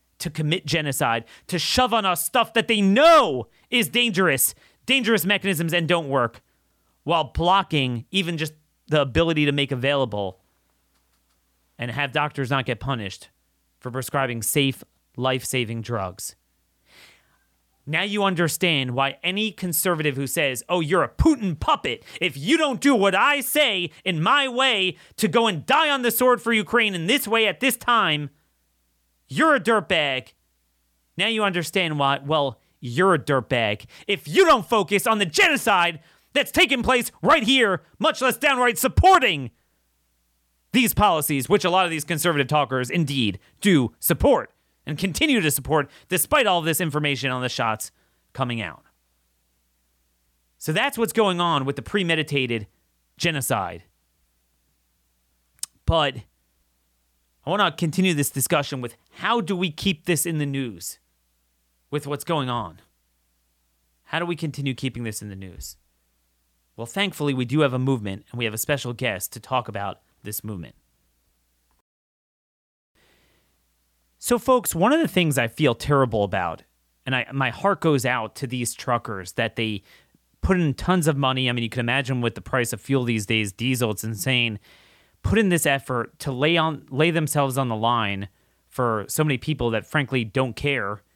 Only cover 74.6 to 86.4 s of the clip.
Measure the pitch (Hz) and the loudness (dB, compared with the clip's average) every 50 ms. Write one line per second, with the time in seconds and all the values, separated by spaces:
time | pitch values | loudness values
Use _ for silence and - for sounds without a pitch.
74.6 | 190 - - 165 180 233 294 330 320 160 - 185 175 156 131 131 120 113 - - | 2 -2 0 2 2 4 4 2 2 0 0 2 2 2 2 2 0 -2 0 2
75.6 | 151 127 117 - - - 147 139 135 120 110 107 101 95 95 95 90 85 80 - | 2 2 2 0 0 2 2 4 4 2 2 0 0 0 0 -2 -2 -4 -6 -8
76.6 | - _ _ _ _ _ _ _ _ 127 131 127 113 - 131 135 135 123 110 - | -14 _ _ _ _ _ _ _ _ -4 -4 -4 -4 -4 -4 -2 -2 -2 -2 -2
77.6 | - 196 196 - - 160 147 135 113 123 127 123 113 110 - - 143 120 131 123 | -2 -2 0 0 2 2 2 2 2 0 -2 -2 -4 -6 -8 -10 -10 -8 -6 -6
78.6 | 120 113 - - - - 120 113 - - 107 95 90 - - - 117 110 - - | -6 -6 -8 -6 -4 -2 -2 -2 -2 -6 -10 -10 -10 -8 -4 -4 -2 -2 -2 -2
79.6 | 113 110 107 95 - _ - _ _ _ _ _ _ _ _ _ - - 190 180 | -4 -4 -4 -6 -10 _ -20 _ _ _ _ _ _ _ _ _ 0 2 2 2
80.6 | 170 147 127 - - - 185 180 151 160 147 135 143 131 131 131 131 123 120 123 | 2 2 0 0 0 0 2 2 2 2 0 0 0 0 0 0 0 0 0 -2
81.6 | 117 110 - 127 120 117 123 139 117 120 131 123 120 117 - 104 - - - 131 | -2 -4 -4 -4 -2 -2 -2 -2 -2 -2 -2 -2 -2 -2 -4 -6 -6 -4 -2 -2
82.6 | 120 - - 107 - - 135 135 123 117 117 110 101 - 117 110 107 101 - - | -2 -2 -6 -8 -4 -2 -2 0 0 0 -2 -2 0 0 0 0 0 -2 -4 -4
83.6 | 113 131 131 117 123 110 104 - - 110 113 107 - 135 127 123 120 117 107 98 | -2 -2 0 0 0 -2 -2 -4 -6 -8 -8 -4 -2 0 0 0 0 -2 -4 -8
84.6 | - - - - _ _ _ _ _ _ _ _ - - 190 220 220 190 175 156 | -12 -18 -20 -20 _ _ _ _ _ _ _ _ -4 0 2 2 4 4 2 2
85.6 | - 151 139 135 - - 131 120 113 - - - - 147 131 123 | 2 0 0 0 -2 -4 -4 -4 -4 -6 -10 -10 -8 -6 -4 0